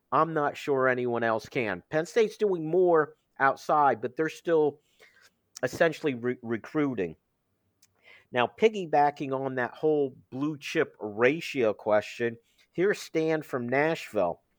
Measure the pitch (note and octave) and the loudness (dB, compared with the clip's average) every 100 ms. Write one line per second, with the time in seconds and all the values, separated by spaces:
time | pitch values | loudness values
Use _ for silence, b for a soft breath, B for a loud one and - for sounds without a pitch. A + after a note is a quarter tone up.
0 | _ C#3 D#3+ D#3+ D3 - - C3+ B2+ B2 | _ 0 0 0 -2 -4 -2 0 2 0
1 | B2 A#2 A#2 A2+ - C#3+ A2 F2+ - D#3 | -2 0 0 0 -2 -4 -4 -6 -4 -4
2 | E3+ A#3+ G#3 - G#3 F3 D#3 F3 F3+ E3 | -2 0 0 0 0 0 0 2 4 4
3 | D3 - _ - C#3 - - D3+ C#3+ A2+ | 2 -6 _ 0 0 2 0 4 4 2
4 | A#2+ - D#3 - F3 D#3+ D3+ C#3+ b b | -4 -4 -6 -4 0 2 2 0 b b
5 | b b b _ _ - B2+ - E3+ - | b b b _ _ -8 -8 0 0 2
6 | D#3 B2 B2 B2 A2+ A2+ - D#3 C#3+ A2+ | -4 -2 -4 -4 -4 -6 -4 -2 -2 -2
7 | F2 D#2 _ _ _ _ _ _ _ b | -6 -8 _ _ _ _ _ _ _ b
8 | b b b B2 A#2+ - A3 G#3+ E3 D3 | b b b -2 0 2 2 2 0 2
9 | C#3+ C#3+ C#3+ C3+ C3+ C3 A#2+ - D#3 D3+ | 2 0 -6 -4 -4 -4 -4 -2 0 2
10 | C#3 B2 _ B2+ D3 D3 - D#3+ C#3 - | 0 -4 _ -6 -6 -6 -4 -2 -2 -4
11 | G#2 G#2 B2 E3 - C#3 A2 G2 G#2+ G#2 | -10 2 2 2 -4 0 0 0 2 2
12 | - - A#2 A#2 _ _ _ - F#3+ F#3 | 0 -4 -4 -4 _ _ _ -2 -2 -2
13 | - D#3+ D#3+ D#3+ - C3 A#2+ C3 D#3 D#3+ | -4 -4 -2 -2 -4 -6 -2 0 0 -2
14 | - G#2+ F2 - _ | -4 -2 -2 -2 _